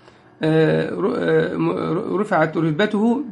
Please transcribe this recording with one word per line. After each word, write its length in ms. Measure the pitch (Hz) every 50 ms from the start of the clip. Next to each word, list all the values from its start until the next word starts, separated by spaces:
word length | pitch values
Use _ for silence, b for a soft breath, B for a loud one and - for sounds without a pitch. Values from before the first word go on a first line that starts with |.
| b b b b b b b - -
آه، 480 | 156 160 160 160 156 156 160 160 -
ر-، 240 | - 180 175 220 -
آه، 400 | - 175 165 160 160 160 175 175
م-، 140 | 170 160 165
ر-، 500 | 185 - 170 165 160 180 - - 180 180
رفعت 360 | 208 - 196 160 156 160 156
رتبته 680 | 175 160 165 151 151 208 208 214 202 214 240 233 277 294 233